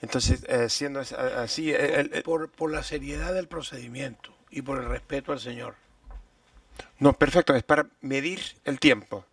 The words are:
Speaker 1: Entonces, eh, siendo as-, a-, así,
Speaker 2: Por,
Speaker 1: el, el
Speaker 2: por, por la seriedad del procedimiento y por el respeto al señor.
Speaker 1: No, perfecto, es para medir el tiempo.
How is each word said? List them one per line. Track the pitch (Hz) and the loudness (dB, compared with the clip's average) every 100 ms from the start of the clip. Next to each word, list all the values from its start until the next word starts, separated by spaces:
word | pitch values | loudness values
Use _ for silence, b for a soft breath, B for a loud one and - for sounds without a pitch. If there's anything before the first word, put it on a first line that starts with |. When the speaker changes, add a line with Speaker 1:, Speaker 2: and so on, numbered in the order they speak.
Speaker 1:
Entonces, | - 131 - - - | -4 -2 2 0 2
eh, | 127 117 | 0 2
siendo | - 143 139 | 0 -4 -6
as-, | 131 | -8
a-, | - 127 127 | -4 -4 -2
así, | 117 - 156 | -4 -2 0
Speaker 2:
Por, | 143 | 2
Speaker 1:
el, | 143 147 143 | 2 2 0
el | 156 | -4
Speaker 2:
por, | 165 165 160 | -2 -2 -4
por | - 160 | -6 -4
la | 151 | -4
seriedad | - 151 139 147 165 | -6 -8 -6 -6 -2
del | 185 170 | -4 -4
procedimiento | 170 139 135 120 123 135 113 - - _ | -10 -10 -12 -12 -8 -10 -10 -20 -20 _
y | 139 | -10
por | 131 135 | -6 -6
el | 120 | -4
respeto | 123 - 139 135 | -6 -4 -6 -4
al | 143 | -6
señor. | 120 120 110 - _ _ - - - _ _ - _ - B _ | -6 -10 -12 -14 _ _ -18 -18 -18 _ _ -20 _ -18 B _
Speaker 1:
No, | 139 | 6
perfecto, | 135 143 175 165 | 6 4 6 6
es | 135 | 4
para | - 151 151 _ | 6 4 2 _
medir | 139 135 147 185 - - | -4 -2 -2 -6 -10 -8
el | - 135 | -6 4
tiempo. | 151 113 - 101 - | 4 4 0 -12 -12